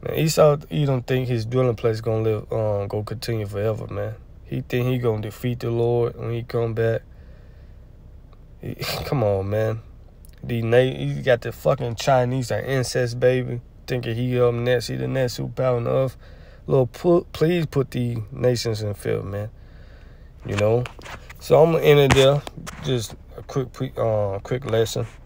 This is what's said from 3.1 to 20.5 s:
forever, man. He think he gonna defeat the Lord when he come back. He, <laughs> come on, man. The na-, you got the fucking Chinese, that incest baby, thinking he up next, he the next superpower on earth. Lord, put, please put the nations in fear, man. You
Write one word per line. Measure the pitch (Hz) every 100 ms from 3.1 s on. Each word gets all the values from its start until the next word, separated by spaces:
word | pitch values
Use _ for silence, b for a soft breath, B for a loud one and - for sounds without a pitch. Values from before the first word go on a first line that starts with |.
| 110 - 113 101
forever, | 101 107 107 -
man. | 98 104 110 - -
He | - 131
think | 131 127 123
he | 127
gonna | 120 107
defeat | 107 - 127 120
the | 120
Lord | 117 117 120 117 -
when | 113
he | 117
come | 117 120 117
back. | 113 113 113 - b b b b b b b b b - - - - - -
He, | - -
<laughs> | - - -
come | 143
on, | 107 98 98
man. | 104 110 110 - - - - - -
The | 127 120
na-, | 117 120
you | 131 139 143 143
got | 131 120
the | 120
fucking | - 160 135 127 110
Chinese, | - 131 123 131 120
that | 104 -
incest | 135 120 - 123 123
baby, | 127 127 123 120 - - -
thinking | 131 117 117
he | 127 123
up | 123
next, | 117 120 123 107
he | 131
the | 127
next | 131 123 -
superpower | 135 120 127 120
on | 120
earth. | 131 131 - B B B B -
Lord, | 139 127
put, | - 180 170 -
please | - 156 175 151
put | 143 127
the | 127 120 117 107
nations | 131 127 120 120 107
in | 107 98
fear, | 113 110
man. | 101 101 107 b b b b b b b b b
You | -